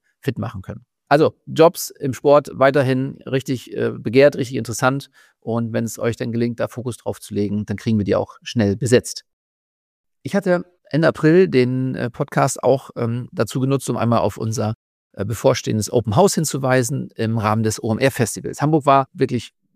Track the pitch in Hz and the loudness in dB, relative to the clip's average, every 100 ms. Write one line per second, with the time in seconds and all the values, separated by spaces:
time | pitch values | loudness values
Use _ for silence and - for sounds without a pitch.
0 | _ _ - 117 107 95 - - _ _ | _ _ -8 -6 -8 -10 -14 -16 _ _
1 | - 147 131 - - 135 165 - - - | 0 4 2 0 -8 4 4 4 -12 -8
2 | 139 120 147 147 139 - 135 143 127 127 | -8 -2 4 4 2 2 2 4 0 0
3 | 135 - - 131 - 127 - 113 117 120 | -4 -8 -4 -4 -4 -8 -6 -4 -4 -4
4 | 120 123 143 - 120 127 113 110 131 139 | 0 6 6 4 -6 -6 -6 -2 0 -2
5 | - _ _ _ - 117 117 117 113 - | -8 _ _ _ -6 -4 -2 -4 -4 -4
6 | 117 113 120 117 120 117 - - 127 - | -4 -4 -4 -2 -2 -2 -8 -6 -10 -8
7 | - 104 - 104 104 104 104 101 117 107 | -8 -10 -6 -4 -2 -2 -4 -4 0 0
8 | 98 95 101 - - 120 101 98 120 120 | 2 0 -2 -10 -6 0 0 0 2 2
9 | - - _ _ _ _ _ _ _ _ | 2 -14 _ _ _ _ _ _ _ _
10 | _ _ 123 196 190 180 - _ - 143 | _ _ -4 -2 2 0 -2 _ -4 2
11 | 156 - 156 175 185 131 123 127 131 120 | 2 4 4 6 4 4 2 0 -4 -4
12 | 120 - 143 - 139 - 120 131 - - | -6 -6 -4 0 0 0 0 0 -2 -6
13 | 117 120 123 - 117 135 131 135 - 120 | -4 -4 -8 -4 -4 -2 -2 -2 -2 -2
14 | 113 113 101 - 113 110 107 113 _ _ | 0 2 0 -2 -6 -4 -4 -6 _ _
15 | _ - 104 113 135 127 - 110 104 123 | _ -10 -8 0 2 2 -2 -2 0 0
16 | 110 113 196 - 151 139 135 127 120 135 | 0 2 4 2 -2 -2 0 0 0 -4
17 | 123 - 113 113 104 110 110 - 113 107 | -8 -4 -2 0 0 2 0 -2 -4 0
18 | 131 - 226 - - - 147 156 139 135 | 0 2 -2 -2 -10 -4 0 2 4 2
19 | 135 - 147 120 - _ _ | 2 -2 -2 -2 -8 _ _